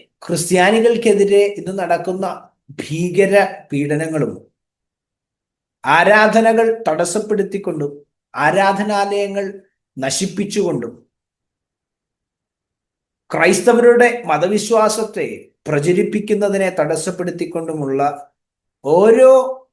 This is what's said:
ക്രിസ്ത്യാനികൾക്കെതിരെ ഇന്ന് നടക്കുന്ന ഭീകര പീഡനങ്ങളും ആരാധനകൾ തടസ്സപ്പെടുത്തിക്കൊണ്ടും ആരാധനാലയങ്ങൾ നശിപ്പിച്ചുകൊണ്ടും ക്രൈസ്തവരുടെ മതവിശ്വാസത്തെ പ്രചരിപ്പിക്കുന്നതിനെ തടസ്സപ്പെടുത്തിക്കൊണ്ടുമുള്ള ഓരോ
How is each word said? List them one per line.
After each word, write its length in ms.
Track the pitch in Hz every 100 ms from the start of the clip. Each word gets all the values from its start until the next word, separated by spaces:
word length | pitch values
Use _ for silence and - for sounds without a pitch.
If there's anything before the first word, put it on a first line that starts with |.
| _ _
ക്രിസ്ത്യാനികൾക്കെതിരെ 1200 | - 170 165 180 185 226 233 226 220 202 196 202 202 175
ഇന്ന് 160 | 165 190
നടക്കുന്ന 480 | 170 170 175 185 190 156 - _ _ -
ഭീകര 540 | - 156 180 170 190 202 185 - -
പീഡനങ്ങളും 680 | 143 143 151 160 156 117 95 _ _ _ _ _ _ _ _ _ _ _ _ _ _
ആരാധനകൾ 840 | 131 156 175 214 214 226 226 220 226 226
തടസ്സപ്പെടുത്തിക്കൊണ്ടും 1080 | 214 160 175 214 - 202 185 196 185 156 143 - _ _ _
ആരാധനാലയങ്ങൾ 1120 | - 147 180 196 185 208 202 196 202 196 196 196 196 _ _ _ -
നശിപ്പിച്ചുകൊണ്ടും 960 | 131 - 190 180 202 208 175 143 113 - _ _ _ _ _ _ _ _ _ _ _ _ _ _ _ _ _ _ _ _ _ _ _
ക്രൈസ്തവരുടെ 760 | 160 170 - 240 226 240 240 240 233 175
മതവിശ്വാസത്തെ 1000 | 151 180 214 208 226 214 220 214 190 131 98 - _ -
പ്രചരിപ്പിക്കുന്നതിനെ 1080 | 147 156 180 208 208 208 208 202 196 190 175
തടസ്സപ്പെടുത്തിക്കൊണ്ടുമുള്ള 1200 | 151 156 190 175 175 170 160 165 160 156 135 139 143 143 - _ _ _ _ _ 135
ഓരോ 460 | 165 214 233 262 262 254 - _